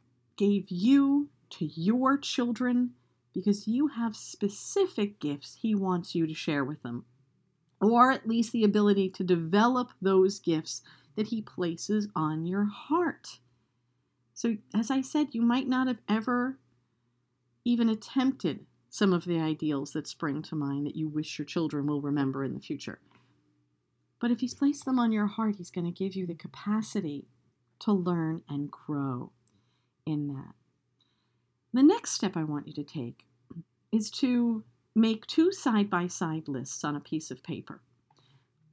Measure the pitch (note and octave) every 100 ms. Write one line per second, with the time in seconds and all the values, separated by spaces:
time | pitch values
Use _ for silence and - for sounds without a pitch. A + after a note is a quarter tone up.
0 | _ _ _ - G3+ G3+ F#3+ F3 A3 C#4
1 | C#4 C#4+ D4 _ _ - D3+ E3 F3 B3
2 | C4 C#4 - - A#3+ A#3 B3 B3 B3 -
3 | _ _ _ - G#3 G3+ - A#3+ D4 A3+
4 | A#3 G#3+ - - G3+ G3+ - G4 F#4+ -
5 | G3+ - D3 C#3+ - - A3+ G#3 F#3+ F3+
6 | E3+ F3 D#3+ D#3 - D3 C3+ D#3 A#2+ A#2+
7 | - _ _ _ _ _ _ - G3+ A#3+
8 | B3+ C4+ A3 A3+ A3 A#3 G#3 G#3 G#3 G3
9 | F#3+ - F3+ F3 D#3+ G3+ A#3+ B3+ B3 -
10 | F#3+ F#3+ F#3+ G3+ - D#3 D#3 - - -
11 | _ - G#3+ A3 G#3 - F3 E3 - G#3+
12 | G#3 E3+ D#3 D#3 E3+ F#3+ G#3 G#3 - D#4+
13 | E4+ - - - _ _ _ _ _ _
14 | _ _ _ - A#3 A3 _ G#3 A3+ C4+
15 | C4 D4+ D4+ A3+ A#3 B3+ A#3+ B3+ C4 B3+
16 | - G#3+ G#3+ B3 B3+ C4+ _ _ _ _
17 | _ _ _ _ _ _ A#3+ A#3+ A3+ A3
18 | - C4+ C4 C4+ E3+ - - _ _ -
19 | G3+ F3 F3 E3 D#3 D#3 D#3 C#3+ C3+ D#3
20 | D3 - D#3+ C#3+ D3+ D#3 C#3 C#3 C#3+ D#3
21 | D#3 D3+ D#3 - C#3+ F3 D#3 D3 C#3+ D3
22 | C#3+ C#3+ C3+ C3+ C3+ B2 - D3 - -
23 | _ _ _ _ _ _ _ _ _ _
24 | _ _ A#3+ A#3+ B3 - C#4 C#4+ - B3+
25 | A#3 A3 G#3 G#3+ A3 G3+ E3+ F#3 E3+ F3
26 | F#3+ F#3+ F3+ E3 - - G3+ G#3+ G#3+ G#3
27 | E3 C#3+ - _ _ _ _ _ - G3
28 | F3 E3+ D#3+ D#3+ - C#3+ C#3+ - - D3
29 | C#3 B2 B2 _ _ _ _ _ _ _
30 | - D3 C#3+ C3+ - - _ _ _ _
31 | _ _ _ _ _ _ _ B3 C#4+ A#4
32 | - - G3 F3+ D#3 D3 - D3+ C#3+ D#3
33 | A#2+ - _ _ _ E3+ - _ _ A3
34 | G#3+ - C4 B3 A#3+ A3 - _ _ A3
35 | A3+ A3 - - E4+ G4 C4+ G#3+ G3+ F3+
36 | F3+ - E3 D#3 D3+ C3 C3+ - D3+ D3
37 | - D#3 - B2 - A2+ - - _ _
38 | _ _ _ _ _ _ _